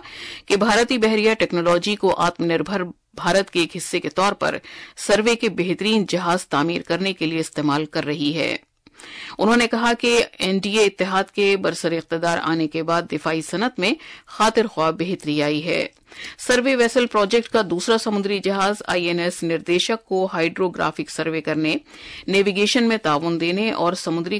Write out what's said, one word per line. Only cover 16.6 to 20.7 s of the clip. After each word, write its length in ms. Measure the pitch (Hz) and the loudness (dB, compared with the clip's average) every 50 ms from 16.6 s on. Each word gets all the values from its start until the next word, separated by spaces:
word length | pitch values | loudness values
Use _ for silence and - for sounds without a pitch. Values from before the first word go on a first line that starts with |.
| 240 269 269 | 4 2 4
वेसल 300 | 240 233 233 - 262 240 | 4 4 4 4 2 2
प्रोजेक्ट 420 | 233 - 214 202 196 226 233 226 - | 2 2 2 2 4 2 0 2 2
का 140 | - 226 208 | 0 0 0
दूसरा 320 | 165 170 180 - 233 226 226 | 0 -2 -2 2 2 2 2
समुद्री 400 | - 226 208 202 196 196 202 196 | 2 0 -2 0 0 -2 -2 -2
जहाज 420 | - 190 196 196 190 202 208 - - - | -2 -2 0 0 0 0 -2 -2 -4 -4
आईएनएस 540 | 185 180 175 170 175 170 170 180 175 - 175 | -2 -2 0 0 -2 0 -2 -2 -4 -4 -4
निर्देशक 600 | 165 165 160 - 175 175 180 - - 226 220 - - | -2 -2 -2 0 0 0 0 0 0 -2 -4 -4 -2
को 160 | 190 185 185 | -2 -2 -2
हाइड्रोग्राफिक 840 | 185 - 170 165 165 185 - 190 180 | -2 0 -2 -2 -2 0 0 -2 -2